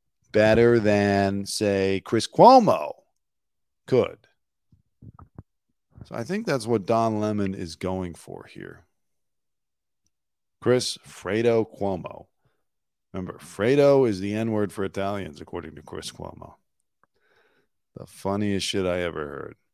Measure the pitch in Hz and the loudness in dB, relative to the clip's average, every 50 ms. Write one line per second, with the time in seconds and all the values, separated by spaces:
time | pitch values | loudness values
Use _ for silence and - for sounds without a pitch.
0 | _ _ _ _ _ _ - 107 107 110 110 113 117 120 120 117 104 104 104 101 | _ _ _ _ _ _ 0 2 4 4 6 6 6 4 4 4 4 2 2 2
1 | 101 101 98 98 98 98 98 98 98 - - - 107 101 98 98 95 95 98 92 | 2 2 2 2 2 0 0 -4 -6 -8 -6 -2 -2 0 0 2 0 0 0 -2
2 | - - 120 110 - - - - 185 240 262 262 214 143 95 78 76 71 - - | -4 -2 -2 -2 -2 -2 4 8 8 10 10 8 8 4 2 0 -2 -6 -10 -14
3 | _ _ _ _ _ _ _ _ _ _ _ _ _ _ _ _ _ - 131 120 | _ _ _ _ _ _ _ _ _ _ _ _ _ _ _ _ _ 0 2 2
4 | 98 82 82 - _ _ _ _ _ _ _ _ _ _ _ _ _ _ _ _ | 2 0 -4 -12 _ _ _ _ _ _ _ _ _ _ _ _ _ _ _ _
5 | - - - - - _ _ - - _ _ _ _ _ _ _ _ _ _ - | -20 -20 -20 -20 -20 _ _ -20 -20 _ _ _ _ _ _ _ _ _ _ -20
6 | - - - 117 - 131 190 214 226 202 143 127 107 117 117 110 87 117 113 113 | -18 -12 -10 -10 -8 -6 -6 -6 -2 -2 -2 -2 0 0 0 0 2 0 2 2
7 | 113 113 107 107 107 107 107 104 98 98 95 - 90 82 - - - 90 92 92 | 2 0 0 -2 -2 -2 -2 -2 -2 -4 -4 -6 -10 -10 -10 -8 -6 -6 -4 -4
8 | 90 87 82 - - 50 50 50 50 - - 50 50 50 - 50 _ _ _ _ | -6 -8 -10 -14 -16 -16 -16 -16 -18 -18 -18 -16 -16 -16 -18 -20 _ _ _ _
9 | _ _ _ _ _ _ _ _ _ _ _ _ _ _ _ _ _ _ _ _ | _ _ _ _ _ _ _ _ _ _ _ _ _ _ _ _ _ _ _ _
10 | _ _ _ _ _ _ _ _ _ _ _ _ - 120 127 127 113 - - - | _ _ _ _ _ _ _ _ _ _ _ _ 0 2 2 2 0 -2 -8 -10
11 | _ - - - - 90 101 110 117 117 117 113 107 - - - 98 98 95 85 | _ -20 -20 -12 -6 -4 -2 2 2 4 4 2 0 -2 -6 -6 -6 -6 -4 -6
12 | - - - - - - _ _ _ _ _ _ _ _ _ _ _ _ _ _ | -8 -12 -14 -16 -20 -20 _ _ _ _ _ _ _ _ _ _ _ _ _ _
13 | _ _ - 92 92 82 80 - - - - - 101 120 139 143 143 143 139 135 | _ _ -10 -10 -10 -10 -12 -14 -18 -16 -6 -2 2 2 4 6 6 6 6 4
14 | 131 113 101 92 98 101 104 110 113 113 110 107 104 90 - 104 98 92 - 98 | 4 2 0 -2 -4 -4 -4 -4 -2 -2 -2 -2 -2 -2 -4 -6 -8 -6 -6 -6
15 | 98 98 104 101 90 78 73 - 78 - - 90 82 80 - - - - - 87 | -6 -4 -6 -6 -10 -12 -14 -16 -18 -12 -12 -12 -12 -12 -16 -18 -18 -14 -14 -14
16 | - - - - 50 - - - 50 - - _ _ _ _ _ _ _ _ _ | -14 -14 -14 -14 -16 -16 -16 -16 -20 -20 -20 _ _ _ _ _ _ _ _ _
17 | _ _ _ _ _ _ _ _ _ _ _ _ _ _ _ _ _ _ _ - | _ _ _ _ _ _ _ _ _ _ _ _ _ _ _ _ _ _ _ -20
18 | - - - - - 98 98 104 104 101 98 95 - - - 98 92 90 87 90 | -20 -18 -20 -10 -6 -4 -4 -2 -2 -2 -2 -4 -4 -4 -4 -2 -2 -2 -2 -2
19 | 87 85 80 78 76 71 71 69 71 - - - _ _ | -4 -4 -6 -8 -10 -10 -10 -12 -14 -14 -16 -20 _ _